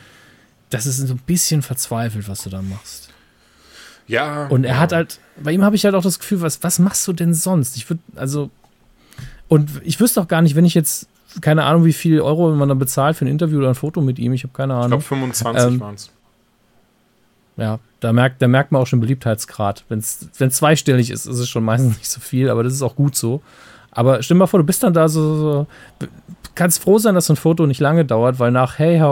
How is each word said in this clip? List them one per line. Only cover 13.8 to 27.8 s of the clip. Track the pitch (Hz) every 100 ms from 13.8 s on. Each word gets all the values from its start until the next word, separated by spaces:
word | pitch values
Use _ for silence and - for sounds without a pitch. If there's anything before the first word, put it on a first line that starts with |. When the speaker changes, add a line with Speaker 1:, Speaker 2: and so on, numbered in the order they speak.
| 147 165
Speaker 1:
mit | 139 127
ihm, | 117
ich | 127
habe | 131
keine | - 135
Ahnung. | 127 120 131
Speaker 2:
Ich | 151
glaub, | 135
fünfundzwanzig | 127 120 113 -
Speaker 1:
Ähm, | 123 123
Speaker 2:
waren's. | 104 104 - _ _ _ _ _ _ _ _ _ _ _ _ _ _ -
Speaker 1:
Ja, | 110 113 _ _
da | 117
merkt, | 117 127 127
da | 127
merkt | 131 139
man | 139
auch | 127
schon | 123
Beliebtheitsgrad. | 113 131 123 107 - - 104 98 -
Wenn's, | 110 107 - - -
wenn's | 131 127
zweistellig | 151 156 - 127 120
ist, | 110 -
ist | 123
es | 123
schon | 123
meistens | 113 113 131 107
nicht | -
so | -
viel, | - 127 131
aber | 117
das | 120
ist | 135
auch | 127 -
gut | 143 -
so. | 113 135 - - - - _
Aber | - 120 131
stell | 120 175
dir |
mal | 185
vor, | 202
du | 151
bist | 185
dann | 233
da | 170 160
so, | 156 151 156
so, | 151 143 147 - - - 127 - - - -
kannst | - 175 165
froh | - 208
sein, | 220 185
dass | 165
so |
ein | 151
Foto | 160 165 160
nicht |
lange | 131